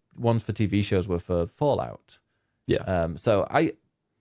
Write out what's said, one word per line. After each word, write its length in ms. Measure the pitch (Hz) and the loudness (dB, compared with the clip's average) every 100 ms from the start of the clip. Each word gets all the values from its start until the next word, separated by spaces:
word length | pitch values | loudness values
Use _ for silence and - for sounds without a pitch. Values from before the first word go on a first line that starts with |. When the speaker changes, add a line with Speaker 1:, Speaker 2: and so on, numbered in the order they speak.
| _ - | _ -4
Speaker 1:
ones 280 | 117 117 | 0 0
for 80 | - | 0
T 140 | 101 104 | -2 0
V 160 | 101 | 0
shows 260 | 101 98 95 | 2 0 0
were 100 | 87 | -4
for 300 | - 90 85 | -2 -2 -2
Fallout. 720 | - 147 104 62 50 _ - _ _ _ _ - | -2 0 0 -4 -10 _ -20 _ _ _ _ -2
Speaker 2:
Yeah. 100 | - | -2
Speaker 1:
Um, 320 | - 90 82 80 | 0 -2 -2 -2
so 280 | - 104 - | 0 2 2
I, 220 | 143 165 - _ _ _ _ | 0 0 -4 _ _ _ _